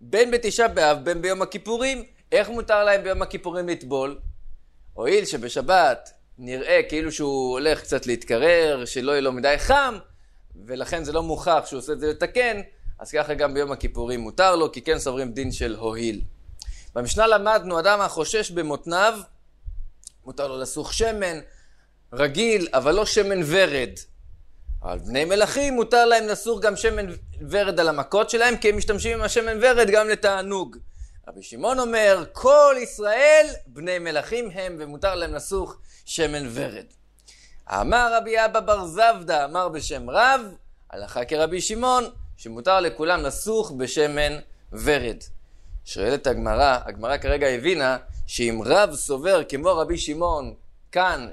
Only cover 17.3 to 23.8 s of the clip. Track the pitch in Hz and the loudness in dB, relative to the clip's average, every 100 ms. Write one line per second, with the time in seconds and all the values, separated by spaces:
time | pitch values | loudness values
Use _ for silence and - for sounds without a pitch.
17.3 | 214 202 220 180 170 175 208 190 165 151 | 4 4 0 0 0 2 2 2 -2 -2
18.3 | 220 208 170 156 139 - 175 214 214 185 | -2 -4 -4 -6 -6 -4 2 2 2 -8
19.3 | - _ _ - - - - - _ 131 | -20 _ _ -12 -8 -10 -12 -20 _ -14
20.3 | 131 143 131 127 151 143 - 226 214 185 | -6 -6 -6 -8 -8 -6 0 0 0 -4
21.3 | 160 - - - - _ _ _ 120 143 | -6 -12 -20 -20 -20 _ _ _ -2 0
22.3 | 147 233 208 170 131 127 185 214 220 196 | 2 2 2 2 0 2 2 2 2 2
23.3 | 196 147 180 180 139 | 0 2 4 4 2